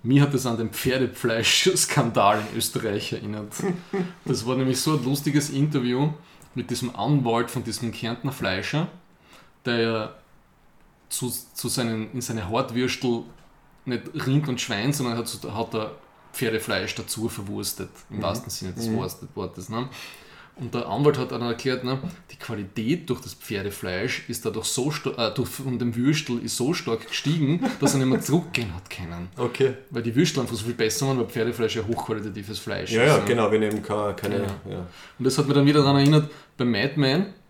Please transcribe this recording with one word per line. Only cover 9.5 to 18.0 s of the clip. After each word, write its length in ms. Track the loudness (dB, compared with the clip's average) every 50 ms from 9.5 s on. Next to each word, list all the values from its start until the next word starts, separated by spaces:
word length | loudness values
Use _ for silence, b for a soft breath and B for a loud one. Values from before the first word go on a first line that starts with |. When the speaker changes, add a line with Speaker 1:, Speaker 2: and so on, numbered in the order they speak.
| b _ _
Speaker 1:
der 120 | -2 2
ja 360 | 2 2 2 0 -2 -4 -6 -10 -18 -20 _ -20 _ _ _ _ _ _ _ _ _ _ _ _ _ _ _
zu, 200 | -6 -4 -4 -4 -6 -8 -10 -12 -12
zu 140 | -8 -4
seinen, 420 | -2 -2 0 0 0 0 -2 -4 -6 -6
in 80 | -6
seine 280 | -6 -4 -4 -4 -4 0
Hartwürstel 760 | 0 0 0 0 0 0 0 0 -2 0 0 0 0 0 -2 -10 -18 -20 -20 -20 _ _ _ _ _ _ _
nicht 200 | -4 -4 -4 -6 -8 -8 -4 0
Rind 220 | 4 4 4 2
und 140 | 2 -4 -4
Schwein, 320 | -4 -2 -2 0 0 0 0
sondern 240 | 0 -2 -2 -2
hat, 100 | -2 -4
so, 260 | -6 -8 -8 -10 -8 -4
hat 220 | -4 -4 -2 -2
er 160 | -4 -4 -4 -10 -16 -20 -20 _ _ -20 -14
Pferdefleisch 640 | -6 -2 -2 0 0 -2 -2 0 -2 -2 -2 -4 -6
dazu 320 | -8 -8 -6 -4 -4 -4
verwurstet, 640 | -4 -4 -6 -8 -8 -6 -6 -6 -6 -6 -6 -10 -10 -12 -20